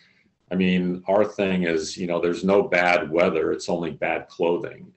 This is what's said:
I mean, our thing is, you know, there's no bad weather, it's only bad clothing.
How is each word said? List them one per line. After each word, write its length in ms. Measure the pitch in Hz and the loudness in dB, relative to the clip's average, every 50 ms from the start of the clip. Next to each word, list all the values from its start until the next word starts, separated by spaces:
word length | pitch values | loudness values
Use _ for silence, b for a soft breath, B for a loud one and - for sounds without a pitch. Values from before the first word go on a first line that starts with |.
| b b b b b b _ _ _ - | b b b b b b _ _ _ -4
I 40 | 90 | -2
mean, 480 | 95 92 92 92 90 90 90 90 90 - | 0 2 2 2 2 0 -2 -4 -4 -2
our 180 | - 98 107 104 | 2 2 2 2
thing 380 | 101 - - 101 95 95 92 87 | 2 0 -2 -2 0 0 0 0
is, 340 | 82 82 80 78 - - | 0 0 -2 -2 -6 -8
you 80 | 95 92 | -6 -4
know, 160 | 87 85 85 | -4 -2 -2
there's 220 | 85 87 85 - 92 | 0 -2 -2 0 2
no 180 | 95 98 101 | 4 4 4
bad 480 | 95 - 90 87 87 90 87 85 78 73 | 4 2 2 2 4 4 2 2 0 0
weather, 420 | 80 85 90 95 78 78 82 80 | 0 2 2 2 2 0 0 -2
it's 160 | 82 78 - | -2 -4 -4
only 240 | - 90 85 85 78 | -4 -4 -4 -4 -6
bad 360 | 73 - 85 82 82 78 - | -6 -4 -4 -4 -4 -4 -8
clothing. 680 | - - - 87 85 85 85 82 80 82 - - - _ | -10 -4 -2 0 0 0 -2 -4 -8 -12 -16 -20 -20 _